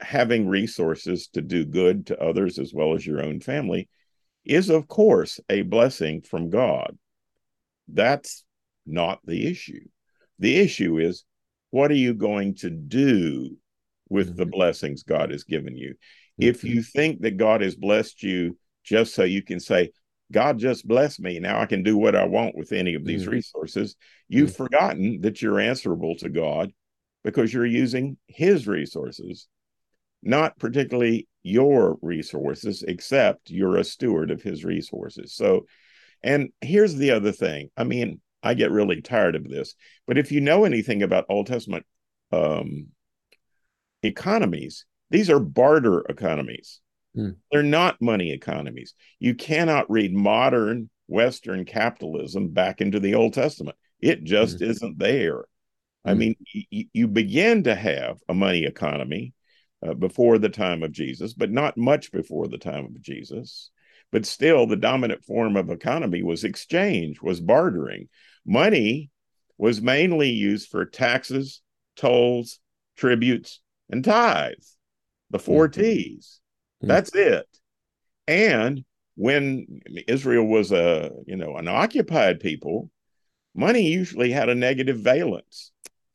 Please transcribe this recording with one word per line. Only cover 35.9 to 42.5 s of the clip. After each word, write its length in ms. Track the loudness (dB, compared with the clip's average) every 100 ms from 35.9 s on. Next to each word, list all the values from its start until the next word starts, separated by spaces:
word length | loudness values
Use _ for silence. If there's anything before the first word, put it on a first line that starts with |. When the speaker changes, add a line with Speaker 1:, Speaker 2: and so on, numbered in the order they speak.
| _ _ _
Speaker 1:
and 260 | 0 0 -2 -8
here's 320 | 0 4 4 2
the 140 | 2
other 200 | 2 0
thing. 360 | -2 -4 -4 -8 -6
I 80 |
mean, 360 | -4 -2 -4 -8 _ _
I 120 | -2
get 160 | 0 2
really 320 | 2 0 -2
tired 340 | -2 2 2 0
of 100 | -6
this, 280 | -10 -10 -14 _ _ -2
but 100 | 0
if 160 | 0
you 80 | 0
know 240 | 4 4
anything 380 | 4 2 0 0
about 240 | 2 0 0
Old 180 | -2 -2
Testament, 380 | -6 -6 -10 -10 _ _ _ _
um, 540 | 0 0